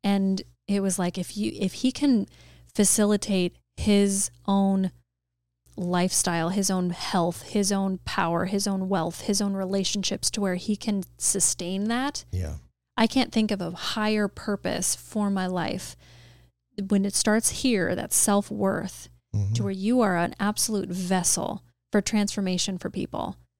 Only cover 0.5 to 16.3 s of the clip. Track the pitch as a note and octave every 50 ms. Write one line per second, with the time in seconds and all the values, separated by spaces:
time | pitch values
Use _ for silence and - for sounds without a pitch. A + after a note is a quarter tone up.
0.5 | _ _ _ - G3+ G3+ G3 F#3+ F3+ - F3+ F3+ F3+ F#3+ F3 - - G3+ G#3 G#3+
1.5 | - - G3 F#3+ - - - B3+ B3+ - D4 C#4+ B3+ G#3+ G3+ - - - - -
2.5 | - - - _ _ - G#3 G3 - - G#3+ G#3 G#3+ G3+ - - G3+ F#3 F3+ F3
3.5 | - _ _ _ _ - - G#3+ G3+ G3+ G3+ G3+ G3 G3 G3+ - - - _ -
4.5 | G3 G3 G3 F#3+ F#3+ F#3+ F#3+ F#3 - - _ _ _ _ _ _ _ _ _ _
5.5 | _ _ _ _ - - F3+ F3 F3+ F3 F3+ F#3 - - - F#3 E3+ E3+ E3 E3+
6.5 | F#3+ G3+ G3 F#3+ F#3+ F#3 F3+ F3+ F3 - - - - F#3+ E3+ F3 E3+ - - -
7.5 | - G#3 G3+ F#3+ G3+ G3 G3 G3 F#3+ F3+ - - - - E3+ E3 E3+ E3+ - F#3
8.5 | G3+ G3 G3 G3+ G3 F#3+ F#3+ F#3 G3 F3+ E3 E3+ E3+ - - - G3+ G3 G#3 G3+
9.5 | G3 F#3+ F#3+ F#3 G3 G3 G3 - - G#3 F#3 - F#3+ - - - - A3 G3+ F#3+
10.5 | F3+ F3+ - - G#3 G3+ - A3+ G#3 G3 F#3 - - _ - - - G3 - -
11.5 | - - F#3 F3 F#3+ F#3+ G3+ G#3+ A#3 B3 C4 C#4+ C#4+ - - - - F#2+ F2 D#2+
12.5 | D2 D2 - _ _ _ _ _ _ - A3 A3+ - C4 B3 - - A3+ A3 G#3+
13.5 | G#3 G3 F3+ E3 F3 - - - - A3 G#3+ G#3+ G#3+ G#3+ G#3 G3+ - - - -
14.5 | G3+ G3 - F#3 - - F#3 - - - - - - G#3+ G#3 G3+ G3 F#3+ F#3 F#3
15.5 | F#3 F3+ E3 - - F#3 - - - - - - - - - -